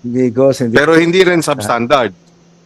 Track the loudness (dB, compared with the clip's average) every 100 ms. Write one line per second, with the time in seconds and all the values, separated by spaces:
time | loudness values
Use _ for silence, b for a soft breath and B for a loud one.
0 | -8 -2 -2 0 0 0 0 0 2 2
1 | 2 2 2 0 -2 -6 -4 -4 0 0
2 | 0 -6 _ _ _ _